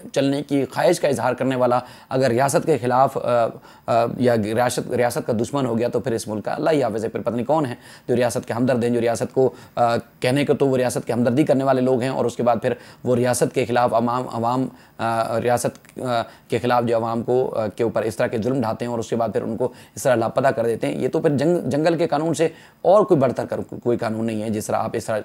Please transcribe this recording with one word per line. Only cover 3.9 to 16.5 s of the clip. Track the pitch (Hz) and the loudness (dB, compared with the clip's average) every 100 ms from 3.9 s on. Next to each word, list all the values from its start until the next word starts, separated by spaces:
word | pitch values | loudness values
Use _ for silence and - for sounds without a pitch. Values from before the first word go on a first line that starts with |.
| 120 117 - | 2 2 2
या | 120 | 2
रियासत, | 117 104 113 123 135 - | 2 0 0 0 -2 -4
रियासत | 117 120 135 - | 0 0 0 -2
का | |
दुश्मन | 113 113 143 127 | -2 -2 -2 -2
हो | 113 | 0
गया | 120 | -2
तो | 120 | -2
फिर | - | -2
इस | 113 110 | -4 -4
मुल्क | 107 110 | -6 -6
का | |
अल्लाह | - 156 | -2 0
ही | 151 | 2
हाफ़िज़ | 120 107 | 0 -2
है, | 107 | -4
फिर | 110 | -4
पता | 101 117 | -4 -4
नहीं | 117 | 0
कौन | 160 135 | 0 0
है | 120 - - - | -6 -14 -14 -2
जो | 123 | 0
रियासत | 120 123 - | 0 -2 -6
के | |
हमदर्द | 113 127 123 | -2 0 2
हैं, | 120 | 0
जो | 120 | 0
रियासत | 117 113 113 | 0 -2 -2
को, | - 131 - - - | 2 0 0 -8 0
अ, | 120 117 | 0 0
कहने | - _ 127 135 143 | -4 _ 0 0 2
को | |
तो | 139 139 | 2 2
वो | 131 | 2
रियासत | 123 131 - | 0 -2 -2
की | |
हमदर्दी | 117 123 123 | 0 2 2
करने | 156 135 | 2 2
वाले | 135 131 | 2 2
लोग | 127 131 | 2 2
हैं | 98 | 0
और | 143 120 | -2 -2
उसके | - | 0
बाद | 120 117 | 0 0
फिर | 123 - - - 120 | -2 -4 -8 -8 0
वो | |
रियासत | 123 123 123 139 | 2 2 0 0
के | - 117 | 0 0
ख़िलाफ़ | 120 123 110 | 2 2 2
अवाम, | 120 123 | 0 -2
अवाम, | 127 117 117 127 131 | -4 -4 -2 0 -2
अ, | - - - 113 117 113 117 | -6 -20 -6 -2 -2 -2 -2
रियासत, | 117 120 135 - | 0 0 -2 -6
अ, | - - 127 117 110 - | -14 -10 -4 -2 -4 -10
के | - | -6